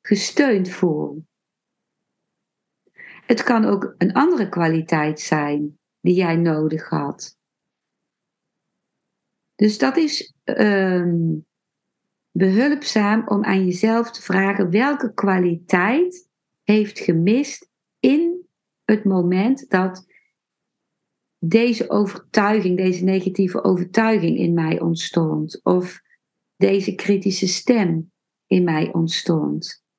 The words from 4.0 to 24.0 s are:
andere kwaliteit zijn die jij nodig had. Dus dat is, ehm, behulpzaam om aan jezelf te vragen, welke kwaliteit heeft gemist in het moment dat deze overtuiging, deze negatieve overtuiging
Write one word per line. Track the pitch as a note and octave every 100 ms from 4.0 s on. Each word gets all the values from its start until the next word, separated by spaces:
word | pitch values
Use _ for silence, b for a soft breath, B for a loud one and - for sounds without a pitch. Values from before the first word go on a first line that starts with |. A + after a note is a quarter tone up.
| F#3
andere | - D#4 F4 G3+
kwaliteit | - E3 D#3+ D#3+ D#3+ D3+ D3+
zijn | - D#3 D3 D3 D3 - _ _
die | F3
jij | F3+ F3 E3
nodig | E3+ D#3 D#3 D#3+ -
had. | D#3+ C#3+ - - _ _ _ _ _ _ _ _ _ _ _ _ _ _ _ _ _ _ _ _ _ _
Dus | _ G#3+ G#3
dat | C4+ C4
is, | D#4 - - _
ehm, | - - G#3+ G3+ F#3+ F3+ F3 E3+ E3 D#3 - _ _ _ _ _ _ _ _ -
behulpzaam | F#3+ G3 C#4 D4 - - G3+ A3 A3+
om | G#3
aan | G#3+ F#3+
jezelf | F#3 F3+ A3 A3+ A#3
te | -
vragen, | - F#3+ G3 G3 F#3
welke | F#3 C4+ C#4+ A#3+
kwaliteit | - G3 F#3 F3+ E3+ - F3+ F#3+ C4+ F4+ F4+ _ _ _ _
heeft | - G#3+ G#3 -
gemist | - E3 F3 A#3 D4 - _ _ _ _
in | B3+ D4 E4+ F4+ F4+ _ _ _
het | - G#3+
moment | G#3 F#3+ F3 F#3 G#3+ C4+ -
dat | F#3 F#3 F#3 _ b b _ _ _ _ _ _ _ _ _ _ _
deze | E3 G#3 A#3+ A3 -
overtuiging, | G3+ G3 - - - G3+ G#3+ F#3 F3+
deze | F#3 F3+
negatieve | F#3 F#3+ F#3 F3+ F#3+ F3+
overtuiging | - F#3 F3+ -